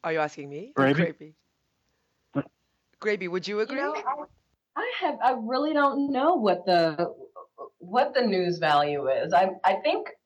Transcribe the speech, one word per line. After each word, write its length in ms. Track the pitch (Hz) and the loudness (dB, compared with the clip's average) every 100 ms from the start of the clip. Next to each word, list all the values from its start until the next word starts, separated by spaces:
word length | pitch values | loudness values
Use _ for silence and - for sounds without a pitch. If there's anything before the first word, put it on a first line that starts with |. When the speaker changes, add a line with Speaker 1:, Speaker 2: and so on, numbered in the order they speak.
Speaker 1:
Are 100 | 170 | -2
you 60 | 160 | -2
asking 300 | 151 - 143 | -2 -6 -14
me 240 | 143 233 202 | -14 -8 0
or 80 | |
Speaker 2:
Graby? 100 | 135 143 170 151 | 2 2 0 -4
Speaker 1:
Graby? 160 | 151 _ _ _ _ _ _ _ _ _ _ | -20 _ _ _ _ _ _ _ _ _ _
Speaker 2:
What? 120 | 139 - _ _ _ _ _ | -8 -8 _ _ _ _ _
Speaker 1:
Graby, 260 | 214 208 180 | -4 -4 -4
would 160 | 185 196 | -6 -4
you 80 | 208 | -4
Speaker 3:
You 40 | |
Speaker 1:
agree? 140 | 220 269 | -4 -4
Speaker 3:
know, 180 | 294 | -4
I, 300 | 302 254 294 294 _ _ _ _ | -4 -6 -8 -10 _ _ _ _
I 160 | 302 480 - | -8 -8 -4
have, 180 | 349 240 | -4 0
I 120 | 240 247 | 0 0
really 320 | 220 262 302 | -2 -2 0
don't 380 | 294 285 277 277 | 2 2 2 -2
know 240 | 262 294 | 2 2
what 300 | 359 208 - 190 | 2 2 0 2
the, 460 | 175 165 156 170 - - - - - - _ | 4 2 0 -4 -6 -20 -20 -20 -18 -20 _
what 340 | 175 233 277 | -2 0 2
the 80 | 262 | 2
news 380 | 233 185 180 165 | 2 2 0 0
value 480 | 156 147 147 143 135 | 4 4 4 0 0
is. 240 | 135 - | 0 4
I, 160 | 175 190 - | 4 4 2
I 120 | 190 | 0
think 320 | 196 302 415 415 - | 2 0 -2 -6 -16